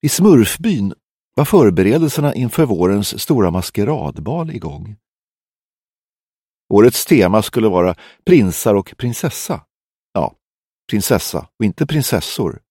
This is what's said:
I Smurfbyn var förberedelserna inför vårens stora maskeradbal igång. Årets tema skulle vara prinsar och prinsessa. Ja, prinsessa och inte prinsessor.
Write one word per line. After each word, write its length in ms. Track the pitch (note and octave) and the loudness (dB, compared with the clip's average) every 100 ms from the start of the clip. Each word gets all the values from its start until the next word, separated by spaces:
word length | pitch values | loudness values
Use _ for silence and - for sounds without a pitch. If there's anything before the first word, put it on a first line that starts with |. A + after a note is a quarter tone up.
I 60 | D3 | -4
Smurfbyn 840 | - G3 D3+ G#2 - G3+ D#3+ G2 - _ _ _ | 2 6 6 4 0 -4 -2 -4 -8 _ _ _
var 100 | - | -4
förberedelserna 880 | C#3+ G3 A#2 F2 F#2+ C#3 D#3+ - C#3+ | 2 4 4 4 2 2 0 -2 -2
inför 320 | - B2 - D3+ | -2 -4 0 0
vårens 560 | F#2 F2+ G2+ G2+ - | 0 0 0 -4 -8
stora 280 | - C3+ F#2 | -2 0 2
maskeradbal 1000 | E2+ F2 - G#2 D3 D#2+ - D#2 D#3 D#3+ | 0 -6 -4 -4 -4 -6 -10 -8 -8 -8
igång. 460 | C3 - C#2+ F#2 G#2+ _ _ _ _ _ _ _ _ _ _ _ _ _ _ _ _ _ | -10 -12 -12 -16 -18 _ _ _ _ _ _ _ _ _ _ _ _ _ _ _ _ _
Årets 360 | G2 A#2 - | 4 4 4
tema 380 | - D3+ F2+ G#2+ | 0 2 4 2
skulle 260 | G#2+ - A2 | 0 0 0
vara 280 | F#2 F2+ F2 - _ | 2 0 -2 -10 _
prinsar 500 | - F3+ G2 E2+ - | 2 4 4 0 0
och 200 | G2+ G2 - | 0 0 -8
prinsessa. 680 | B2 A#2+ D#3 - - F3+ _ _ _ _ _ | -6 -4 -6 -8 -10 -10 _ _ _ _ _
Ja, 240 | - D2+ _ _ _ _ _ _ | -6 -6 _ _ _ _ _ _
prinsessa 580 | G#2+ G2 G#2 - E2 - _ | -4 0 -2 -2 -10 -10 _
och 60 | |
inte 220 | G#2+ - D3 | -4 -2 -4
prinsessor. 760 | D3+ C#3 A2 - - G2 - _ | -2 -2 -4 -4 -6 -6 -6 _